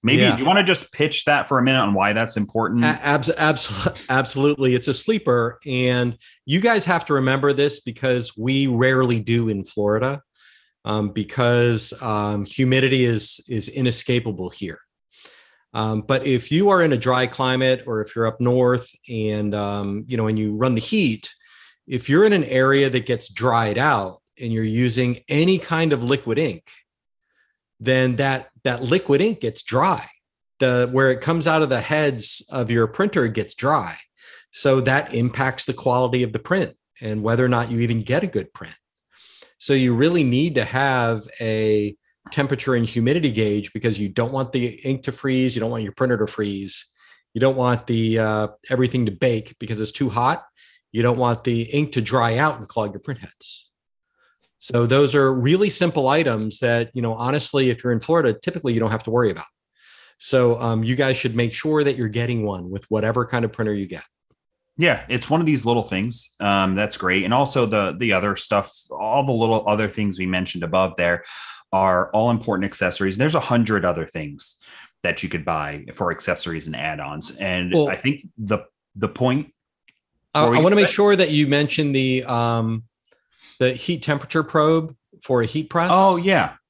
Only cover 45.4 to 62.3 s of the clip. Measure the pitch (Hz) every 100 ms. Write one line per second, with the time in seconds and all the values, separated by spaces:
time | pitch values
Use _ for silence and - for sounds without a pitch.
45.4 | 127 120 113 120 104 - 131 117 104 -
46.4 | 104 98 98 - - _ _ _ _ 117
47.4 | 135 131 123 117 - 117 113 110 110 107
48.4 | 104 - - 127 127 127 113 90 131 113
49.4 | - - 110 107 110 - 135 104 123 165
50.4 | - _ - _ _ 110 117 120 123 117
51.4 | - 117 113 143 151 131 110 127 117 117
52.4 | 151 127 110 - 104 98 - - - _
53.4 | - - _ _ _ _ _ _ _ _
54.4 | _ _ - 120 120 135 143 147 135 131
55.4 | 123 185 208 - 175 156 131 147 151 113
56.4 | 110 - 123 117 117 123 117 110 120 147
57.4 | - 143 131 117 123 117 - 165 135 107
58.4 | - 170 135 113 110 110 - 117 113 87
59.4 | 76 _ _ _ _ - - _ - 131
60.4 | 123 117 117 113 113 127 135 127 123 113
61.4 | 117 - 156 151 143 127 113 110 117